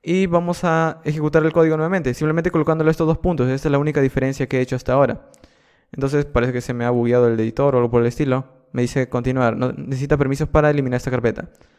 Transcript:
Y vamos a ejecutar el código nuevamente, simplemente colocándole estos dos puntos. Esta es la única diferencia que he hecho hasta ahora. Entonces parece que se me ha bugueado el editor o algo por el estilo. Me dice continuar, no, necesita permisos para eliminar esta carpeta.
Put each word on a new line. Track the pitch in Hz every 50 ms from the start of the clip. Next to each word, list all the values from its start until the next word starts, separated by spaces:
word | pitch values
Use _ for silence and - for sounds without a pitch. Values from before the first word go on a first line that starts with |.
| _
Y | 160 175 185 190
vamos | 180 170 170 175 170 175 - -
a | 175 160 160 160 160 - - -
ejecutar | 147 151 156 151 151 156 160 156
el | 160 -
código | 170 160 160 160 156
nuevamente, | 160 170 190 185 143 131
simplemente | 123 - 156 156 156 170 165 175
colocándole | - 165 151 160 156 160 156 156
estos | 156 - 165
dos | 156 165
puntos. | - - 180 170 143 127 127
Esta | 131 135 - 156
es |
la | 143 139
única | 147 156 143 151
diferencia | 135 131 - 135 127 135 135 - 135
que | 123 - 127
he |
hecho | 127 - 131
hasta | 127 - -
ahora. | 123 139 139 120 - - - - - _ - _ _ _ _ _ _ _ _ _
Entonces | - - 135 135 143 147 143
parece | 147 - 123 117 127
que | 123 123
se | 120 - 123
me | 120 120
ha | 120
bugueado | 123 120 120 120 120 123 123
el | 117 113 110
editor | 110 117 - - 139 143 135
o | 123
algo | 120 117
por | 120 120
el | 117 120
estilo. | 123 - 151 135 127 131 127 - - _ _ _
Me | - 127
dice | 123 120 - 139 127 -
continuar, | - 123 120 131 127 131 123 117 110
no, | - 127 127
necesita | 127 - - - 135 127 139 139 151 139
permisos | 139 131 139 135 156
para | - - 156 151 151
eliminar | 147 147 135 127 123 123
esta | - 131
carpeta. | 127 120 117 113 110 - - - _ _ _ _ _